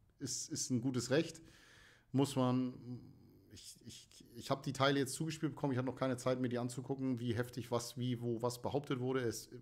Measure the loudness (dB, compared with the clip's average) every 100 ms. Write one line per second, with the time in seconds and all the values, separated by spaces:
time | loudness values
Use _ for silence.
0 | _ -8 -6 -4 -4 -4 0 0 0 0
1 | 2 2 2 -6 -18 -20 -20 -20 -20 -20
2 | _ 2 2 4 2 2 0 -4 -10 -10
3 | -12 -20 -20 -20 -20 -18 -18 -18 -16 -18
4 | -18 -20 -16 -10 -2 -2 0 4 6 6
5 | 2 0 -2 -2 -2 0 0 2 0 0
6 | 0 2 2 2 2 0 -2 -4 -4 -2
7 | 0 0 2 0 0 -6 0 0 0 -2
8 | -2 0 0 0 -2 -2 0 0 0 0
9 | 0 2 0 -2 -8 -6